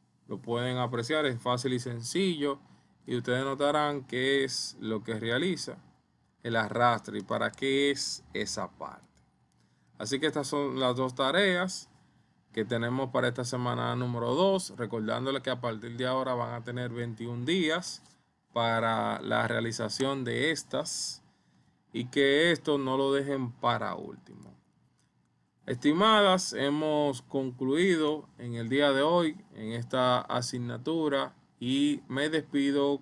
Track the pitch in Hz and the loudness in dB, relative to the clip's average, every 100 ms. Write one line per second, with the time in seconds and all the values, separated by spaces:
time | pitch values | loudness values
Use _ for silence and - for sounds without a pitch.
0 | _ _ - 95 - 120 123 127 120 120 | _ _ -12 -10 -4 -2 0 0 -2 -2
1 | 120 156 139 120 123 123 127 127 127 117 | 0 0 0 0 0 0 0 -2 -2 -8
2 | 117 170 190 160 143 139 - - _ _ | -4 0 0 2 -2 -2 -8 -20 _ _
3 | - 123 120 123 135 139 147 151 147 143 | -4 -4 0 0 0 0 2 2 0 -2
4 | 123 123 131 139 135 - - - 110 110 | -4 -2 2 2 0 -4 -8 -8 -4 -4
5 | - 110 113 123 180 165 - - - _ | -4 -4 0 0 0 -4 -6 -12 -18 _
6 | _ _ _ _ 120 113 107 113 120 113 | _ _ _ _ -4 -2 0 4 4 4
7 | 107 104 95 117 113 - 135 135 143 139 | -2 -8 -4 -2 -2 -2 0 2 2 0
8 | - - - - 101 - 92 - 71 69 | -4 -8 -10 -6 -6 -6 -8 -10 -14 -14
9 | - _ _ _ _ _ _ _ _ - | -20 _ _ _ _ _ _ _ _ -10
10 | 113 131 151 151 135 147 139 131 127 123 | -4 0 0 -2 -2 -2 -2 0 0 0
11 | 131 127 135 170 202 180 185 - - _ | -2 0 0 4 4 2 0 -4 -14 _
12 | _ _ _ _ _ - 110 117 120 131 | _ _ _ _ _ -4 -2 0 0 -2
13 | 131 123 123 123 123 127 123 120 120 123 | 0 2 0 0 -4 -2 -2 -2 -2 -2
14 | 123 120 117 135 196 190 185 104 113 117 | -2 -2 0 2 4 2 -2 -6 -4 -2
15 | 107 117 131 135 131 123 120 110 120 120 | -2 -2 0 -2 -2 -4 -4 -6 -8 -4
16 | 127 131 131 123 117 120 117 123 123 120 | 0 0 0 -2 -2 -6 -6 -6 -4 -4
17 | 120 113 117 120 123 185 156 170 - - | -6 -6 -6 -4 0 2 2 0 -4 -12
18 | - _ _ _ _ 117 117 113 113 113 | -16 _ _ _ _ 0 2 2 2 2
19 | 110 107 - 113 113 113 113 113 110 - | 0 -2 0 0 2 0 -2 -4 -4 -2
20 | 135 139 120 117 147 151 - 131 147 - | -2 -2 -2 0 0 -2 -4 -6 -4 -6
21 | - - _ _ _ _ _ _ _ 120 | -8 -10 _ _ _ _ _ _ _ -6
22 | 123 143 139 143 170 160 - 143 131 131 | -2 4 4 6 4 2 2 0 2 2
23 | 135 139 139 139 123 120 120 117 104 87 | 2 2 0 -2 -4 -2 0 0 -2 -6
24 | 85 - - - - - _ _ _ _ | -10 -14 -18 -20 -20 -20 _ _ _ _
25 | _ _ _ _ _ _ - 123 147 160 | _ _ _ _ _ _ -6 0 2 6
26 | 214 214 202 185 185 117 143 147 156 151 | 6 8 8 4 2 -2 0 0 0 2
27 | 147 127 - 139 131 123 131 151 190 170 | 2 -2 -4 -4 -4 -4 -2 2 4 4
28 | 151 151 - - 120 117 113 135 143 135 | 2 0 -6 -12 -8 -6 0 4 4 6
29 | 147 175 165 - - - 110 117 120 131 | 4 4 2 -2 -14 -12 -8 -6 -4 2
30 | 127 123 - 123 123 123 120 117 135 165 | 4 2 0 -4 -2 -6 -6 -6 -4 0
31 | 151 139 135 - _ - 120 135 147 139 | 0 0 -2 -8 _ -8 -2 2 2 0
32 | - 131 151 156 139 143 139 143 143 139 | -4 -2 0 -2 -2 0 2 2 2 0